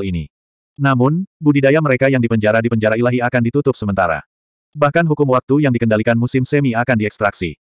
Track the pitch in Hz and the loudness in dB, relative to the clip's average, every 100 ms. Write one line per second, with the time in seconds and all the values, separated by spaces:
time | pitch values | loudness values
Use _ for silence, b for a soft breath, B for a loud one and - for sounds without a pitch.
0 | 98 87 73 _ _ _ _ - 139 131 | -4 -6 -8 _ _ _ _ -4 0 2
1 | 127 165 190 _ 147 139 135 151 147 127 | 2 0 -4 _ 0 2 4 2 2 2
2 | 135 131 117 113 104 110 113 117 107 110 | 2 2 0 0 2 0 0 0 0 0
3 | 120 123 120 127 117 143 139 120 104 98 | 0 0 -2 -2 -2 0 -2 -2 -2 -2
4 | 90 76 - _ _ _ _ 147 147 170 | -2 -4 -10 _ _ _ _ -2 0 2
5 | 165 147 143 127 - 139 147 123 117 107 | 0 0 2 0 0 0 2 0 0 0
6 | 110 117 120 135 127 147 139 113 120 120 | 0 0 0 -2 0 0 0 -2 -2 -2
7 | 104 - 104 - 87 76 _ | -2 -4 -4 -4 -8 -10 _